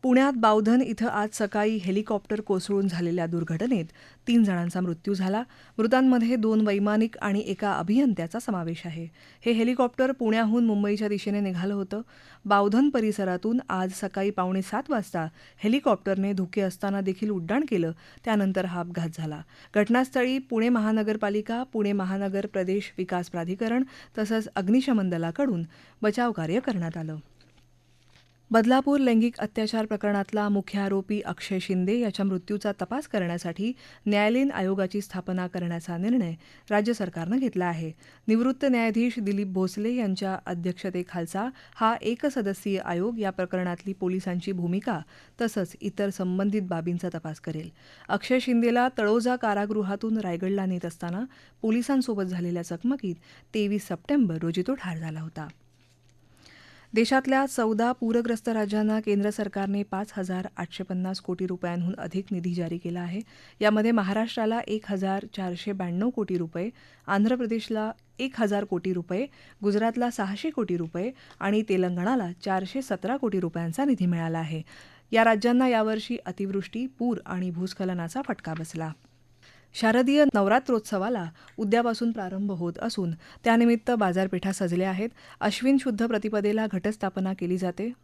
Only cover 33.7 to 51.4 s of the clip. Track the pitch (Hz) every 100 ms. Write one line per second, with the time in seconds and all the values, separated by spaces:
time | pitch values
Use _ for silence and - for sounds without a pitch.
33.7 | 254 - - - 208 208 240 277 - 190
34.7 | 190 190 208 202 185 180 185 180 180 175
35.7 | 170 165 170 196 247 180 165 - - -
36.7 | 208 208 233 196 - 165 240 262 185 180
37.7 | 165 160 160 - - - 220 254 262 277
38.7 | 247 226 220 240 233 202 202 202 185 185
39.7 | 185 214 247 214 185 196 190 - 175 175
40.7 | 180 196 180 180 175 165 190 233 262 -
41.7 | - 226 233 - 240 294 269 202 196 -
42.7 | 196 - 175 202 233 202 190 180 185 180
43.7 | 175 196 196 180 185 185 180 170 190 175
44.7 | 185 233 185 147 - - - 233 220 180
45.7 | - 202 - 202 190 180 185 202 208 185
46.7 | 170 165 175 180 170 160 156 - 156 165
47.7 | - - - - 196 - 254 254 240 233
48.7 | 240 254 254 208 226 233 247 226 202 202
49.7 | 214 196 202 226 220 190 170 185 196 190
50.7 | 180 170 165 175 180 262 -